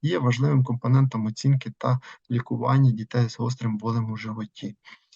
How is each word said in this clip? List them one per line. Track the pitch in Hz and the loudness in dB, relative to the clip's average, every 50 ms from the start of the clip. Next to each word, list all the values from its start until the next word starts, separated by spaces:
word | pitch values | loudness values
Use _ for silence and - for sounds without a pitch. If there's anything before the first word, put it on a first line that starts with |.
є | - 147 175 175 | -2 0 0 2
важливим | 143 123 120 117 131 147 147 135 127 | 2 0 0 2 2 2 4 4 2
компонентом | - 117 120 - 120 127 135 135 131 - 117 110 | 2 0 -4 0 2 4 4 4 4 0 -2 -4
оцінки | 110 107 - - 139 139 131 - 139 - _ | -4 -6 -2 0 2 2 2 0 -6 -14 _
та | - 131 127 123 - - - - _ _ | -2 0 0 0 -2 -8 -20 -20 _ _
лікування | 127 120 120 - 123 117 120 127 131 135 135 131 | -4 -4 -2 -4 -6 -4 -2 2 4 4 4 4
дітей | 110 107 110 - - 123 120 113 | 4 2 -4 -4 0 0 0 0
з | - - | -2 -4
гострим | 143 135 131 - - 117 110 104 | -4 -4 -4 -4 -4 -4 -4 -2
болем | 107 117 113 117 113 110 | -2 -2 -2 -2 -2 -4
у | 110 107 | -6 -8
животі. | 107 113 110 113 107 107 _ - - - - _ _ - - _ _ _ _ | -8 -8 -8 -8 -10 -12 _ -12 -12 -12 -12 _ _ -20 -20 _ _ _ _